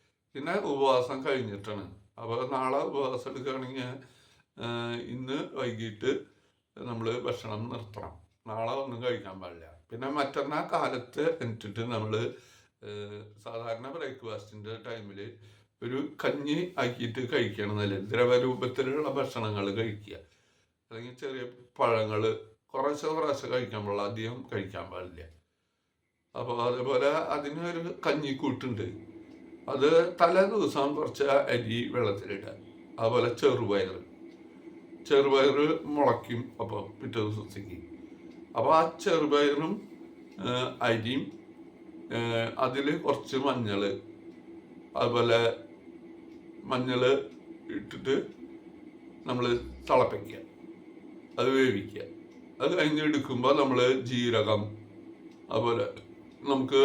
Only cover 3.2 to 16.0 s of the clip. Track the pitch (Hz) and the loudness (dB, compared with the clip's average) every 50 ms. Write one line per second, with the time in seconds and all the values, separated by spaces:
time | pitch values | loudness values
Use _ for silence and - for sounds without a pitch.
3.2 | - 135 135 131 127 139 131 131 127 127 131 135 127 127 127 131 - - _ _ | -6 -8 -8 -6 -6 -6 -4 -6 -6 -8 -6 -6 -6 -6 -8 -10 -14 -20 _ _
4.2 | _ _ _ _ _ _ _ - - 117 117 117 117 117 120 120 - - 120 127 | _ _ _ _ _ _ _ -10 -6 -6 -4 -4 -4 -4 -6 -6 -6 -8 -8 -8
5.2 | 127 131 135 156 175 180 - 135 127 120 110 107 113 113 104 - - 131 143 143 | -6 -4 -4 -4 -4 -6 -6 -4 -4 -4 -4 -4 -6 -8 -8 -2 -2 0 0 -2
6.2 | - - _ _ _ _ _ _ _ _ _ 107 - 123 117 113 113 113 120 127 | -4 -10 _ _ _ _ _ _ _ _ _ -12 -10 -8 -6 -4 -2 -2 -2 0
7.2 | - 123 120 - - 110 107 107 113 123 120 113 110 104 - - 90 85 - - | -2 -4 -4 -4 -6 -8 -8 -6 -6 -8 -8 -10 -12 -12 -12 -12 -12 -12 -14 -18
8.2 | - _ _ _ _ 113 107 113 113 117 131 139 139 131 120 117 123 123 120 117 | -20 _ _ _ _ -10 -6 -4 -4 -2 -2 -4 -4 -6 -6 -4 -2 -2 -2 -2
9.2 | 107 98 95 95 92 87 87 85 80 - - - _ _ 113 117 131 135 147 147 | -4 -10 -12 -12 -12 -14 -14 -16 -18 -20 -20 -20 _ _ -10 -8 -6 -2 0 0
10.2 | 139 135 - 151 139 139 147 160 175 - - 165 147 127 131 123 120 - - 151 | 0 0 0 -2 -2 -2 -2 -2 -2 0 0 0 0 0 -2 -4 -6 -6 -4 0
11.2 | 151 165 165 - 127 117 107 - - 104 101 117 113 123 120 107 107 107 107 110 | 0 2 0 0 -2 -6 -6 -6 -8 -8 -6 -6 -4 -2 -2 -2 -2 0 0 0
12.2 | 123 - - - - - - - _ _ _ _ - 104 104 104 104 101 104 104 | -2 -2 -6 -8 -14 -20 -20 -20 _ _ _ _ -14 -12 -10 -10 -10 -10 -10 -12
13.2 | 110 107 - - - 117 117 113 117 117 113 113 123 135 165 165 147 135 127 - | -14 -16 -20 -16 -14 -10 -8 -6 -6 -4 -6 -6 -6 -10 -8 -8 -8 -8 -8 -10
14.2 | 120 110 107 101 101 - 107 104 104 110 113 110 - 120 113 113 101 101 98 98 | -10 -10 -10 -10 -12 -14 -16 -14 -10 -10 -10 -10 -10 -10 -10 -10 -10 -12 -12 -12
15.2 | 104 120 120 - - - - _ _ _ _ _ 120 120 127 135 | -12 -12 -14 -16 -20 -20 -20 _ _ _ _ _ -6 -4 -4 -4